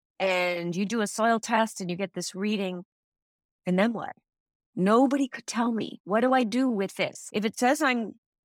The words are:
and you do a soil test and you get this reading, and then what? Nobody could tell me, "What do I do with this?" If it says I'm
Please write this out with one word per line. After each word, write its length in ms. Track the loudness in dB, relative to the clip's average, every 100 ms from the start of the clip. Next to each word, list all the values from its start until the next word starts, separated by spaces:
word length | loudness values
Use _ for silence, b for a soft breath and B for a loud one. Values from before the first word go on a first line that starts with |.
| _ -4
and 560 | 0 0 0 -2 -4 -2
you 80 |
do 160 | -2 -2
a 60 | -2
soil 340 | 0 2 2
test 400 | 2 0 0 -2
and 100 | -6
you 60 | -4
get 160 | -6
this 220 | -6 -8
reading, 500 | -4 -2 -2 -2 -6 -12 _ _ _ _ _ _ _ 0
and 120 | 2
then 140 | 2
what? 200 | 0 -8 -12 _ _ _ _ _ 0
Nobody 500 | 4 6 6 4 -2
could 200 | -6 -8
tell 260 | -2 -2
me, 280 | -2 -4 -8
"What 160 | -2 2
do 120 | 4
I 100 | 2
do 240 | 2 0 0
with 260 | 0 -2 -2
this?" 340 | -4 -6 -6
If 120 | -4
it 140 | -4 0
says 220 | 2 2
I'm 360 | 2 0 -4 -10 _ _